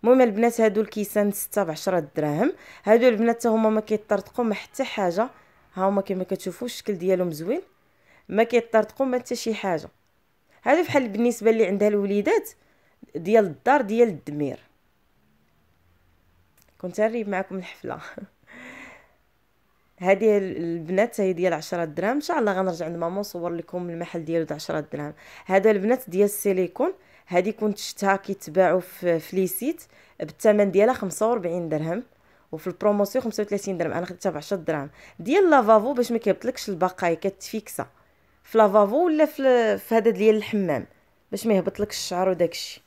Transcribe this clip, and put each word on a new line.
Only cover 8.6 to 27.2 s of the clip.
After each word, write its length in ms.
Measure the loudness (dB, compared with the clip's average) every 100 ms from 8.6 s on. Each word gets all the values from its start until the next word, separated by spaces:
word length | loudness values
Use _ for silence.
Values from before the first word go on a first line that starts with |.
| 0 0 0 -4 -2
ما 140 | -2
حتى 160 | -4 -8
شي 180 | -6
حاجه. 360 | -4 -4 -4 -6 _ _ _ _ _ _ _
هادو 200 | 0 2
بحال 260 | 2 0 0
بالنسبه 400 | 0 0 2 2
اللي 160 | 4 2
عندها 220 | 2 2
الوليدات 640 | 2 0 0 2 0 0 -18 _ _ _ _ -14 -10
ديال 300 | 4 4 4
الدار 360 | 0 2 2
ديال 260 | 2 4 4
الدمير. 520 | 2 -8 -4 -4 -6 _ _ _ _ _ _ _ _ _ _ _ _ _ _ _ _ _ _ _ _ _ _
كنت 200 | -10 -2
نريب 280 | -2 0 -4
معكم 260 | -4 -6 -10
الحفله. 440 | -12 -14 -12 -12
<laughs> 340 | -12 -16 -18 _ _ -20 -20 -20 -20 -20 _ _ _ _ _ _ _ _ _ _
هادي 380 | 2 4 6 2
البنات 840 | 0 -4 -4 -6 -2 0 0 0
هي 120 | -2
ديال 200 | 2 0
عشرة 320 | -2 -4 -4 -4
دراهم. 300 | -4 -2 -2
ان 60 |
شاء 180 | -2 0
الله 140 | 0
غنرجع 320 | 0 -2 -4 -6
عند 120 | -6
ماما 220 | -6 -6
نصور 300 | -8 -8 -8
لكم 400 | -8 -8 -10 -8
المحل 360 | -8 -8 -8 -4
ديالو 200 | -4 -2
د 80 |
عشرة 260 | -8 -6 -6
دراهم. 340 | -6 -10 -10 -12 -20 -20 2
هذا 260 | 4 6
البنات 380 | 4 2 -2 -2
ديال 160 | 0 0
السيليكون، 680 | 2 -2 0 -2 -2 -4 -4 _ _